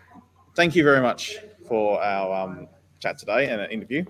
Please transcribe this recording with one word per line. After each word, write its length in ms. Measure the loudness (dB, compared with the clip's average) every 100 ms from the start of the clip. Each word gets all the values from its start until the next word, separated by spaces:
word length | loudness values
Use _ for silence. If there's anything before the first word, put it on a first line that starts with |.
| _ -20 -20 _ _ 2
thank 180 | 2
you 80 | 4
very 180 | 6 6
much 380 | 4 0 -6 -12 -16 -18 -4
for 340 | 0 2 0
our, 400 | 0 -2 -2 -4
um, 220 | -6 -10 -16 _ _ _
chat 200 | -8 -8
today 300 | -2 -2 0
and 120 | -4
an 100 | -6
interview. 340 | -10 -6 -6